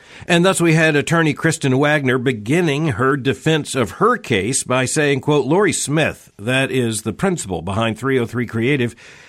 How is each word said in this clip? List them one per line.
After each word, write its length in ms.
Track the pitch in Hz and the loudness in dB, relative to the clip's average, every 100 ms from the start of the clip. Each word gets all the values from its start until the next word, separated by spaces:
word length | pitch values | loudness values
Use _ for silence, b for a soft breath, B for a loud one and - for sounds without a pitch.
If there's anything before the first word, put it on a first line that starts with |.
| B B B | B B B
and 160 | 170 | 2
thus 160 | 180 175 | 4 4
we 140 | 170 | 2
had 200 | 160 160 | 4 4
attorney 380 | 147 131 165 156 | 2 2 2 2
Kristen 460 | - 165 151 139 127 | 0 -2 0 0 2
Wagner 400 | 147 151 131 127 | 2 2 0 0
beginning 680 | 123 117 104 160 170 139 160 | 0 -4 -2 0 2 0 -2
her 280 | 104 131 143 | 0 0 0
defense 580 | 123 - 156 156 - | -2 -2 0 0 0
of 180 | 135 104 | -2 -4
her 260 | - 226 247 | 0 0 0
case 440 | - 107 98 131 | 0 -2 0 -4
by 220 | - 127 | -2 -2
saying, 380 | 127 - 147 139 | 0 0 0 0
quote, 240 | 139 147 123 | 2 0 2
"Lori 260 | 175 202 | 2 2
Smith, 580 | - - 151 127 - - - | 0 -2 0 0 -4 -18 -10
that 320 | 104 131 135 | -2 -2 0
is 320 | 127 117 107 | 0 -2 -4
the 120 | 113 | -6
principal 480 | 101 196 170 98 85 | -2 -2 -2 -6 -6
behind 340 | 82 98 113 110 | -4 -2 -2 -2
three 220 | 131 131 | -2 -2
oh 80 | 117 | -2
three 180 | 117 | -4
Creative, 500 | 117 117 117 147 120 - B B | -4 -2 0 0 -2 -6 B B